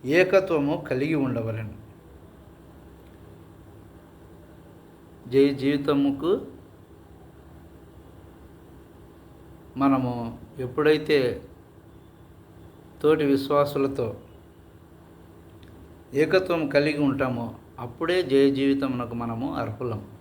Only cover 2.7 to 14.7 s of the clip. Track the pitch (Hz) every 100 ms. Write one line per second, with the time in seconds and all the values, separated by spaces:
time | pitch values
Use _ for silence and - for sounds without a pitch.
2.7 | - - - - - - - - - -
3.7 | - - - - - - - - - -
4.7 | - - - - - - 131 139 131 135
5.7 | 143 143 143 139 135 160 226 - - -
6.7 | - - - - - - - - - -
7.7 | 165 - - - 170 - - - - -
8.7 | - - - - - - - - - -
9.7 | 131 139 135 127 120 117 113 - - 127
10.7 | 139 151 151 151 147 123 104 - - -
11.7 | - - - - - - - - - -
12.7 | - - - 147 156 143 135 - 143 143
13.7 | 143 135 - 113 104 - - - - -